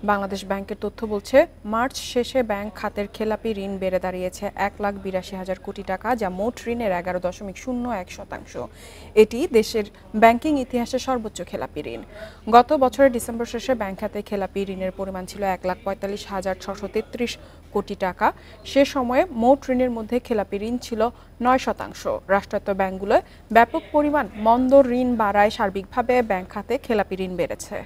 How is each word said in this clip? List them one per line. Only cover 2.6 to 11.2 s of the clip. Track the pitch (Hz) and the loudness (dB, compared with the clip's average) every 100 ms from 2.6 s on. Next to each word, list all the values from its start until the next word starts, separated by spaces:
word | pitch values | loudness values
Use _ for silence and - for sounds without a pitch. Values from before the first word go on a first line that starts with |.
| 208 - | -6 -6
খাতের | 208 - 202 - | -6 -4 -6 -4
খেলাপি | 220 214 226 202 | -4 -2 -4 -4
ঋণ | 196 196 | -6 -4
বেড়ে | 185 185 | -2 -2
দাঁড়িয়েছে | 185 185 180 180 202 - 196 | -2 -4 -6 -6 -8 -4 -4
এক | 202 | -2
লাখ | 208 202 | -4 -4
বিরাশি | 190 185 180 190 | -6 -6 -6 -10
হাজার | 185 185 - | -8 -8 -8
কোটি | 196 190 | -10 -6
টাকা, | 190 214 247 | -6 -2 -2
যা | 202 185 | -2 -2
মোট | 214 247 - | -4 -4 -6
ঋণের | 233 226 180 | -4 0 -2
এগারো | 180 180 175 | -2 -4 -4
দশমিক | 180 202 180 | -6 -12 -12
শূন্য | - 247 247 220 | -8 -6 -4 -6
এক | 180 - | -8 -14
শতাংশ। | 196 - - - 123 - - - - 208 | -14 -14 -14 -12 -12 -14 -20 -20 -2 6
এটি | 214 233 349 226 | 6 6 2 2
দেশের | 214 226 202 - - 214 | 2 -2 -6 -10 -8 6
ব্যাংকিং | 226 233 311 294 | 6 6 2 0
ইতিহাসে | 247 247 233 254 254 | 0 -2 -2 -4 -2
সর্বোচ্চ | 254 | -4